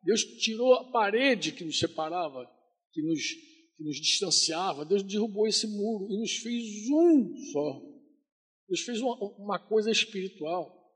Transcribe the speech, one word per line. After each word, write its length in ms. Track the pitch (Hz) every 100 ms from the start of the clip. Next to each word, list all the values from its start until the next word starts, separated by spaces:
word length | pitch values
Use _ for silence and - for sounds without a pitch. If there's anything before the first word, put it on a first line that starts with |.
Deus 200 | 170 214
tirou 500 | - - - 220 254
a 180 | 254 -
parede 600 | 233 202 220 269 226 156
que 120 | -
nos 160 | 165 -
separava, 720 | 165 - 156 180 160 131 123 _ _ _ _
que 100 | 160
nos, 200 | 156 156 - - - - _ _
que 80 |
nos 140 | 151 143
distanciava. 880 | - - 190 - - 160 190 143 151
Deus 180 | 202
derrubou 440 | 196 208 226 196 220
esse 200 | 196 220
muro 440 | 208 208 214 196
e 60 | 208
nos 180 | 226 -
fez 520 | 233 240 226 208 220
um 460 | 302 339 302 196 - -
só. 300 | 143 147 135 - - _ _ _ _ _ _ _
Deus 140 | 175
fez 200 | - 233
uma, 140 | 247 240 202 -
uma 220 | 202 185
coisa 320 | - 220 214
espiritual. 840 | 214 - 196 190 - 151 175 156 - _